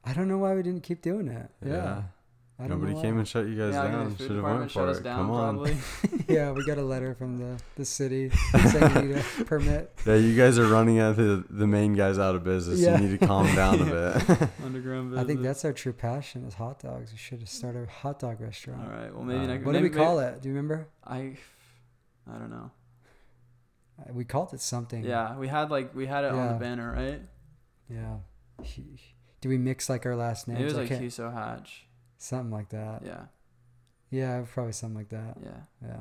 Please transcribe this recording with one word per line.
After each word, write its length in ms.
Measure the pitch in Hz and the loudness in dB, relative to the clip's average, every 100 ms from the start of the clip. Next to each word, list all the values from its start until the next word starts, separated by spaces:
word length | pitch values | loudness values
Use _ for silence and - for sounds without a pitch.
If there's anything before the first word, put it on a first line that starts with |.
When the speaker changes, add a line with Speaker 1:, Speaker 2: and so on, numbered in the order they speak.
| 120 | -6
Speaker 1:
I 60 | |
don't 160 | 139 190 | -2 0
know 100 | 190 | 0
why 160 | 190 | 0
we 100 | 190 | 0
didn't 200 | 175 180 | -2 -4
keep 180 | - 170 | -6 -6
doing 280 | 165 202 156 | -4 -4 -4
it. 200 | 113 117 _ - | -8 -12 _ -6
Yeah. 60 | |
Speaker 2:
Yeah. 300 | 90 92 98 98 - _ _ _ _ | -4 -4 -4 -8 -12 _ _ _ _
Speaker 1:
I 80 | 127 | -6
don't 120 | 90 | -2
Speaker 2:
Nobody 120 | 95 | -2
Speaker 1:
know 80 | 101 | -2
Speaker 2:
came 120 | 110 113 | 0 0
Speaker 1:
why. 40 | |
Speaker 2:
and 80 | 104 | 0
shut 200 | 117 107 | -2 -2
you 80 | 110 | -2
guys 160 | 107 | -2
Speaker 3:
Yeah, 100 | 143 | 0
I 40 | 139 | -2
Speaker 2:
down. 220 | 117 110 | -2 -4
Speaker 3:
guess 80 | 98 | -6
food 60 | |
Speaker 2:
Should've 120 | 131 104 | -4 -2
Speaker 3:
department 220 | 98 117 | 0 -2
Speaker 2:
went 120 | - | -2
Speaker 3:
shut 120 | 104 | -2
Speaker 2:
for 60 | 92 | -2
Speaker 3:
us 80 | 90 | -2
Speaker 2:
it. 40 | |
Speaker 3:
down, 140 | 87 - | -4 -4
Speaker 2:
Come 140 | 98 | -2
on. 240 | 117 226 - | 0 -2 -2
Speaker 3:
probably. 220 | 143 147 131 - | 0 -2 -2 -4
Speaker 1:
<laughs> 240 | 202 311 151 | -2 -2 2
Yeah, 240 | 156 147 | 2 2
we 140 | 135 143 | -2 -2
got 120 | 143 | -2
a 40 | |
letter 320 | 135 131 131 120 | -2 -2 -4 -6
from 220 | 127 123 | -8 -6
the, 240 | 123 123 - - | -8 -10 -12 -10
the 100 | 139 | -8
city 440 | - 135 131 131 | -4 -2 -2 2
Speaker 2:
<laughs> 400 | - - - - | 2 6 8 8
Speaker 1:
saying 240 | 151 156 147 | 8 6 6
we 60 | 139 | 2
need 100 | 139 | -2
a 260 | - - 233 | -4 -4 -2
permit. 480 | 156 143 151 170 - 107 | 2 2 2 -2 -4 6
Speaker 2:
Yeah, 100 | 110 | 8
you 200 | 113 113 | 8 8
guys 220 | 127 120 | 8 8
are 80 | 113 | 8
running 320 | 110 113 113 | 8 8 6
out 160 | 110 107 | 6 6
the, 280 | 107 98 92 | 4 4 0
the 160 | 101 104 | 0 4
main 260 | 104 104 101 | 6 4 4
guys 240 | 98 98 | 4 4
out 160 | 95 92 | 2 2
of 80 | |
business. 360 | 87 92 87 180 | 0 0 2 4
Speaker 1:
Yeah. 180 | 175 170 | 6 6
Speaker 2:
You 80 | 101 | 4
need 120 | 95 | 4
to 60 | - | 4
calm 280 | 98 95 92 | 6 4 6
down 240 | 95 - | 6 6
a 40 | - | 4
Speaker 3:
<laughs> 320 | 85 87 208 | 2 0 2
Yeah. 180 | - 180 | 4 4
Speaker 2:
bit. 140 | 143 - | 4 -2
<laughs> 100 | 135 | -8
Speaker 3:
Underground 480 | 131 127 131 127 | -8 -6 -6 -4
Speaker 1:
I 100 | 127 | -4
think 160 | 123 147 | -2 -2
Speaker 3:
business. 60 | 127 | -2
Speaker 1:
that's 200 | 143 156 | -2 -6
our 80 | |
true 200 | 139 131 | -4 -8
passion 500 | 120 117 131 139 127 127 | -6 -6 -6 -8 -12 -12
is 80 | |
hot 260 | 98 113 139 | -10 -10 -10
dogs. 320 | 131 123 117 | -12 -12 -14
We 60 | 110 | -16
should 220 | - 120 | -14 -14
have 100 | 110 | -12
started 380 | - 123 120 117 | -10 -10 -10 -12
a 40 | |
hot 280 | - 139 147 | -10 -10 -6
dog 200 | 127 110 | -8 -8
restaurant. 400 | 110 - - 123 110 | -10 -12 -12 -12 -10
Speaker 3:
All 60 | 110 | -10
right. 160 | 113 104 | -12 -10
Well, 80 | |
maybe 220 | 120 127 - | -4 -2 -2
Speaker 2:
Uh, 20 | |
Speaker 3:
next, 180 | 135 135 | -2 0
Speaker 1:
What 60 | |
did 100 | 165 | 2
Speaker 3:
maybe 100 | 180 151 | 2 4
Speaker 1:
we 80 | |
call 140 | 160 170 | 4 4
Speaker 3:
may- 60 | 127 | 0
Speaker 1:
it? 140 | - | -4
Do 80 | 135 | -6
you 60 | 139 | -6
remember? 320 | 147 156 151 _ - | -4 -6 -8 _ -12
Speaker 3:
I, 320 | 127 135 135 - _ _ _ _ _ _ _ 120 | -10 -10 -14 -20 _ _ _ _ _ _ _ -18
I 80 | - | -14
don't 120 | 113 | -14
know. 200 | 117 117 _ _ _ _ _ _ _ _ _ _ _ _ - | -14 -16 _ _ _ _ _ _ _ _ _ _ _ _ -20
Speaker 1:
Uh, 140 | - | -14
we 120 | 123 120 | -10 -4
called 280 | 139 180 | -4 -4
it 80 | 131 | -8
something. 420 | - 123 120 117 | -6 -6 -6 -8
Speaker 3:
Yeah, 340 | 117 117 110 131 | -4 -2 -2 -6
we 100 | 135 | -4
had, 220 | 151 151 | -2 -2
like, 240 | 143 127 127 | -2 -4 -8
we 100 | 135 | -4
had 160 | 143 | -2
it 80 | 139 | -2
on 60 | 131 123 | -2 -2
the 60 | |
Speaker 1:
Yeah. 40 | 117 | -2
Speaker 3:
banner, 320 | 120 123 117 | -4 -8 -6
right? 300 | 123 131 151 185 - - _ _ _ _ | -6 -6 -8 -14 -20 -20 _ _ _ _
Speaker 1:
Yeah. 280 | 117 110 107 95 - _ - | -10 -10 -10 -12 -20 _ -14
He, 200 | - - 131 131 _ _ _ _ | -12 -12 -16 -20 _ _ _ _
do 80 | 131 | -2
we 80 | 131 | 0
mix, 320 | 127 131 - | 0 -4 -4
like, 160 | 127 123 | -4 -2
our 100 | 120 | -4
last 320 | 117 113 - | -4 -4 -6
names? 140 | 117 | -4
Speaker 3:
It 20 | 139 | -2
was, 100 | 147 | -2
Speaker 1:
I 40 | |
Speaker 3:
like, 80 | 120 | -4
Speaker 1:
can't 120 | 127 | -4
Speaker 3:
Huso 300 | 123 120 117 | -6 -8 -10
Hatch. 520 | 120 110 120 - - _ _ _ _ | -8 -10 -10 -14 -20 _ _ _ _
Speaker 1:
Something 340 | - 127 120 | -8 -6 -6
like 180 | 107 101 | -8 -8
that. 320 | 107 107 110 - | -10 -10 -10 -12
Speaker 3:
Yeah. 180 | 87 - _ _ _ _ _ _ _ _ | -16 -18 _ _ _ _ _ _ _ _
Speaker 1:
Yeah, 340 | 131 131 131 117 | -6 -4 -4 -6
probably 200 | - 120 | -6 -6
something 240 | 107 113 110 | -6 -8 -10
like 120 | 104 | -10
that. 280 | 110 110 - | -10 -12 -14
Speaker 3:
Yeah. 60 | - 120 147 _ 117 | -16 -18 -20 _ -14
Speaker 1:
Yeah. 60 | 113 | -12